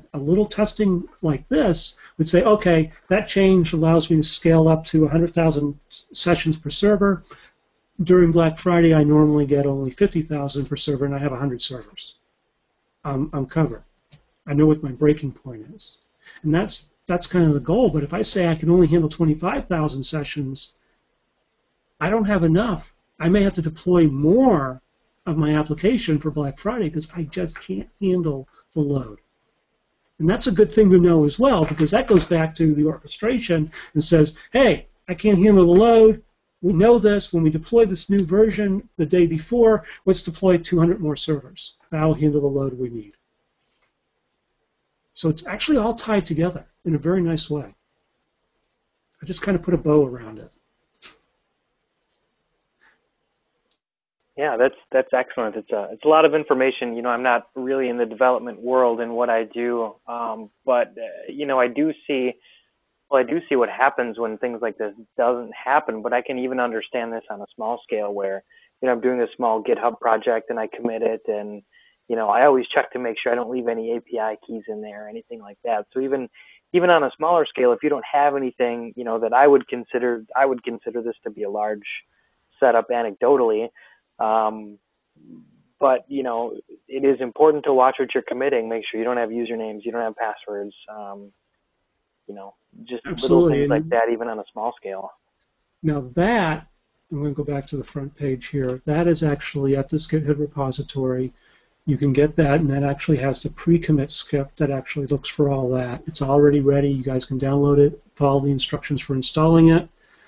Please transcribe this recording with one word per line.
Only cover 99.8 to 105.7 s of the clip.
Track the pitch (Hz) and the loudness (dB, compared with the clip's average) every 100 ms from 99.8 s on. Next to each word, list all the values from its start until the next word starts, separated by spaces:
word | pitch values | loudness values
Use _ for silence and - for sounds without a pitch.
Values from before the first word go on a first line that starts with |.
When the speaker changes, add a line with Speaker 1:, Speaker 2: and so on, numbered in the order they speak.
| 135 | -2
Speaker 1:
this | 156 - | -4 -2
GitHub | 160 143 147 | -4 -2 -2
repository. | 147 147 139 127 139 139 131 127 127 - _ _ _ _ - | -4 -6 -6 -6 -8 -6 -4 -4 -6 -10 _ _ _ _ -4
You | 135 | -2
can | 143 | 0
get | 131 151 151 | 2 2 2
that, | 147 143 | 2 2
and | 151 | 2
that | 139 | 0
actually | 139 139 - 143 | -2 -2 0 0
has | 135 131 | 0 -4
the | 147 | -8
pre-commit | - - 170 165 151 143 | -6 0 2 2 0 0
script | - - 143 139 - | -6 -4 -4 -4 -4
that | 143 | -2
actually | 135 - - 135 | -2 -6 -8 -4
looks | 143 - | -4 -4
for | - 143 | -2 0
all | 139 | 0
that. | 127 | -2